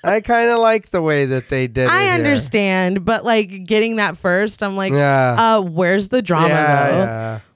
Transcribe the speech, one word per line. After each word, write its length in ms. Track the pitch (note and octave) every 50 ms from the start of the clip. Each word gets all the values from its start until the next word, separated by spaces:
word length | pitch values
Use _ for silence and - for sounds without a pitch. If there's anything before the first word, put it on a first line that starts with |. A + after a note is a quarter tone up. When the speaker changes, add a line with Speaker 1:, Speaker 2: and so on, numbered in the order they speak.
| -
Speaker 1:
I 160 | - G3+ A3
kinda 360 | G3+ - A#3+ A#3 A#3 A#3 A#3+ A#3
like 320 | A#3 A3 A3 G#3+ - _
the 120 | - F3+
way 220 | D#3+ D#3 D3+ C#3+ C#3
that 240 | B2+ C3 C3 - -
they 180 | C#3+ C3 C3
did 180 | B2 A2+ C3 B2+
it 60 | B2+
Speaker 2:
I 120 | E4+ F#4+ G4+
Speaker 1:
here. 80 | F#4+
Speaker 2:
understand, 920 | F4+ E4+ - D4 C#4+ B3 - - - G#3+ G3+ G3 F#3+ F#3 F#3 F3+ F#3+ G3 E3+
but, 200 | G3 A3+ G#3+ -
like, 400 | A#3+ A3+ A3 G#3 F3+ G3 F#3+ F#3
getting 320 | E3+ A3 G#3+ A3+ A3+ A3+
that 200 | A3 G3+ F3+ E3+ -
first, 440 | - F#3 F3+ F#3+ G#3 G#3+ - -
I'm 140 | G#3+ G3 F#3+
like, 160 | G3 G3 F#3+
Speaker 1:
Yeah. 420 | C#3 C#3+ C#3+ C#3 C#3 C3+ C3 B2+ A#2+ G#3+ A3+ A3+ A3
Speaker 2:
uh, 60 | G#3+
where's 480 | F#3+ F3 D#3+ E3 F#3 F3 F#3+ G3+ G3 F#3+
the 120 | B3 B3+
drama, 260 | G#3+ E3+ F3 D#3+ E3 D#3
Speaker 1:
Yeah, 400 | D3+ D3+ D3+ D3+ C#3+ C#3 C#3+ C#3
Speaker 2:
though? 80 | C3 -
Speaker 1:
yeah. 400 | - A#2 A2+ A2+ A2+ A2+ A2 A2 - _ _